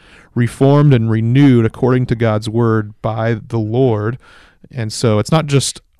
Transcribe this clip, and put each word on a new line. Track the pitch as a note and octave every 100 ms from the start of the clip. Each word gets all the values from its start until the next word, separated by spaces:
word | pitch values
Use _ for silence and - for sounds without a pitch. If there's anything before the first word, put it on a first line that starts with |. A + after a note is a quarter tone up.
| _ - _
reformed | A#2+ A#2+ - C#3 D3 D3
and | B2 A2+
renewed | A2 A2+ C3 C#3+ A#2+
according | A2 - B2 B2+ B2
to |
God's | A2+ A2+ G#2+ A2
word | A2+ A#2 A2 G#2+ -
by | A2+ A2+ A2+
the | A2+ A2+ A2+
Lord. | G#2+ A#2+ C3 G#2+ G#2 B2 _ - _ _ -
And | B2 A2
so | - A#2 G#2+
it's | -
not | D#3+ D3
just | C#3 - - -